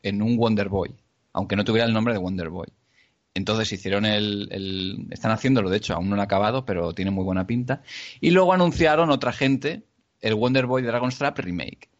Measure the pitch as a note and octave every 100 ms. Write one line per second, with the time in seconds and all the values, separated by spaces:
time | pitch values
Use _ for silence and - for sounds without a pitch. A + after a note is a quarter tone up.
0 | G2+ G2+ A2 A#2 A#2 G#2 G2+ G2 D#2+ -
1 | _ _ _ - G2+ G2+ G#2 A2+ A#2 A2
2 | A#2 G#2+ F2+ F#2+ D#2+ F2 - _ _ _
3 | _ _ _ G2 G2 A2 G#2+ F#2+ F#2+ G2
4 | G#2+ G#2 G#2 G2+ - G2 F#2+ F#2+ F#2+ -
5 | - - A2 A2 C3 C3 F#2+ G#2 - E2
6 | F#2+ G2+ G2+ G2 G#2 C3 B2+ F2+ E2+ E2
7 | F#2+ F#2+ F#2 F#2 F#2 A#2+ B2 C#3 - -
8 | - - E3 F3+ F#3 F#3 F3 - D#3+ D#3
9 | E3 C3 B2 - C3+ C3+ C#3+ G#3 - _
10 | _ _ A2 A2 B2 C3 B2 B2+ A#2+ A#2+
11 | B2+ B2+ C#3+ - F2+ F2 A#1+ - -